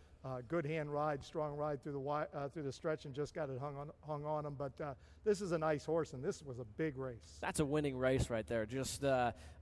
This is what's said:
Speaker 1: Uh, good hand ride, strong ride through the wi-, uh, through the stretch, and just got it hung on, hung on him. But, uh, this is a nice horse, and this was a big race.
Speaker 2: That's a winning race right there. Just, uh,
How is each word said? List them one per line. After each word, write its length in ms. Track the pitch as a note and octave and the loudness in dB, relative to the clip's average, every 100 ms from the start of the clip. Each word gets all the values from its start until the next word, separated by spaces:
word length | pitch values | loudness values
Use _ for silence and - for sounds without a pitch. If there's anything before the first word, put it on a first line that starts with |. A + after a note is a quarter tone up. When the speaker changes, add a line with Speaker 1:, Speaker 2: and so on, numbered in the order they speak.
| - - C3+ | -20 -12 -8
Speaker 1:
Uh, 140 | B2+ A2+ | -8 -2
good 160 | E3+ C#3+ | 0 0
hand 260 | D#3+ D3 | -2 0
ride, 300 | D3 D3+ C#3+ | 0 2 0
strong 320 | - E3 D3+ D3 | -4 -2 -2 0
ride 260 | D3+ C#3+ | -2 -2
through 120 | D#3 | -4
the 40 | C#3 | -4
wi-, 300 | C3+ D3 D#3 D3 | 0 0 0 -4
uh, 140 | C#3 | -4
through 140 | E3 | -4
the 100 | C#3 | -6
stretch, 320 | - E3 D#3 D3 | -2 -2 -2 -4
and 80 | C3 | -4
just 180 | D3 | -4
got 160 | E3+ C#3+ | -2 -4
it 80 | B2 | -4
hung 200 | C#3+ C#3 | -6 -6
on, 120 | D3 - D3 | -10 -12 -6
hung 200 | D3+ D3+ | -4 0
on 200 | D3+ D3 | -2 -2
him. 80 | C3+ | -4
But, 160 | C#3 - | -6 -4
uh, 120 | D3+ C3 - - | -8 -8 -14 -2
this 160 | G#3+ G3 | 2 2
is 120 | G3 | 2
a 40 | E3 | 2
nice 280 | D#3 D3 - | 4 2 4
horse, 260 | E3 D3+ | 2 2
and 100 | B2+ | -2
this 220 | D#3 - | -4 -4
was 160 | C#3+ A#2+ | -8 -8
a 60 | A2+ | -8
big 320 | G#2+ D#3+ C3 | -2 -2 0
race. 400 | C3 A2+ - - | -6 -6 -14 -6
Speaker 2:
That's 220 | - F3+ | -2 2
a 40 | C#3+ | 4
winning 300 | D3+ C#3+ B2+ | 4 2 4
race 320 | C3 C3 - | 6 6 4
right 160 | A2+ A2 | 2 2
there. 200 | A#2 A2 | 0 2
Just, 380 | C3+ B2+ - C#3 | -2 -2 0 4
uh, 260 | B2+ A#2+ - - - | 6 4 2 -10 -16